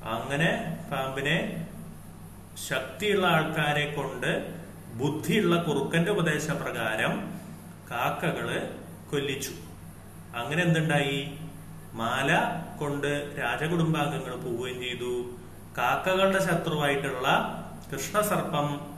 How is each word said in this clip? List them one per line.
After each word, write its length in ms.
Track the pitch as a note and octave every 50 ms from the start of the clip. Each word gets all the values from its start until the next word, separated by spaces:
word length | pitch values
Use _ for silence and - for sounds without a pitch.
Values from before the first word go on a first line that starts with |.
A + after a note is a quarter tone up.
| - A2
അങ്ങനെ 680 | A2+ A#2 B2 C3+ C#3 D3 E3 - - - - - - - - -
പാമ്പിനെ 760 | C#3+ C3+ C3 C3 C3 C3+ C3+ C#3+ D#3+ F#3+ - - - - - - - - - - - - - - - - - - - - - - - - -
ശക്തിയുള്ള 600 | - C#3+ C3 - - - - G3+ G#3+ G3 F#3 F#3
ആൾക്കാരെ 680 | F3 E3 D#3+ D#3 - - D#3+ D3+ D3 D3 D3 D3 C#3+ -
കൊണ്ട് 560 | D#3+ C3 - - - - D3+ F#3+ - - - - - - - - - - - A2+
ബുദ്ധിയുള്ള 720 | A2+ C3+ D3 D3 D3+ - E3 A3+ A3 F#3+ E3+ E3+ E3+ E3
കുറുക്കന്റെ 480 | D#3 C#3+ C3+ - - - E3 E3+ G3+
ഉപദേശപ്രകാരം 1200 | G#3 F#3 E3+ D#3+ D3+ D3 D3+ D#3+ - - B2+ B2+ B2 A#2+ A2+ G#2+ A2 A2+ A#2+ C#3+ - - - - - - - - - - - - - - - -
കാക്കകള് 720 | B2 A#2+ B2+ C#3+ C#3+ - - D#3+ B2+ B2 A#2 A#2 B2+ F#3 - - - - - - - - - -
കൊല്ലിച്ചു. 400 | - C#3+ C3+ C#3 C3 C3 - - F#2+ - D#2+ D#2 - - - - - - - - - - - - -
അങ്ങനെ 260 | A#2 A#2 - D3+ E3 F3+
എന്തുണ്ടായി? 680 | E3 D#3+ D#3+ D3+ - D3 C#3+ C#3 C#3 C#3 C#3 C3+ - - - - - - - - - - - - - -
മാല 680 | A2+ A2+ A#2+ B2 C3 C#3 D3 E3+ G3 - - - - - - - -
കൊണ്ട് 560 | D3+ C#3+ C#3+ C#3+ C#3 C#3+ C#3+ C#3+ C#3+ C#3+ - C#3+
രാജകുടുംബാംഗങ്ങൾ 960 | C3 A#2+ B2 C3 D3 D#3+ F3 E3+ E3 D#3+ D#3 D3 C#3+ C3+ - - - B2+ B2
പോവുകയും 440 | A#2+ - B2+ A#2 A2+ B2+ B2+ B2+ B2
ചെയ്തു. 440 | B2 B2+ B2 A#2+ A#2+ B2 B2 B2 A#2+ - - - - - - - - - -
കാക്കകളുടെ 600 | - A#2+ B2 C#3 D3 - F#3 F#3 F#3+ G3 F#3+ F#3+ F#3+
ശത്രുവായിട്ടുള്ള 880 | E3+ F3 E3+ E3 - D#3 D3+ D3+ D3 C#3+ C#3 C#3 C#3 C3+ B2+ B2+ C3 C#3 E3+ G#3+ - - - - - - - - - - C#3
കൃഷ്ണസർപ്പം 880 | C#3 - - - G#3+ G#3 G3+ F#3 - - - D#3+ D3 D3 D3 C#3+ C#3+ - - -